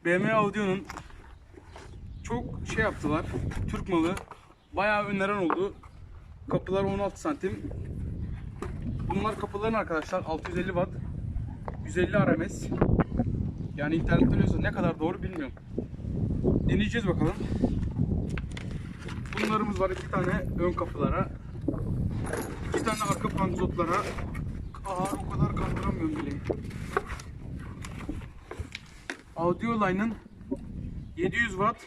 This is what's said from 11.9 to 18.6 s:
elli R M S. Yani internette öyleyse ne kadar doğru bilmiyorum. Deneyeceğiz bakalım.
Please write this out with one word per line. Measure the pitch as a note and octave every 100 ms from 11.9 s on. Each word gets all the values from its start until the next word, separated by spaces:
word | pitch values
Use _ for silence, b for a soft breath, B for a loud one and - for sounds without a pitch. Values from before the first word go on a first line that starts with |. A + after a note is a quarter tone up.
| F3
elli | F3
R | G#3 F#3+ D#3+
M | E3+
S. | - - - - - - - - - - - - -
Yani | D3
internette | E3 - E3+ B3+ -
öyleyse | - -
ne | G3+
kadar | G#3 F3 D3
doğru | D#3 F3+
bilmiyorum. | F#3 F3+ C3+ - - - - - - - - - - - -
Deneyeceğiz | - G#3+ A#3 G3
bakalım. | E3 D#3 - - - - - - - - - - - - -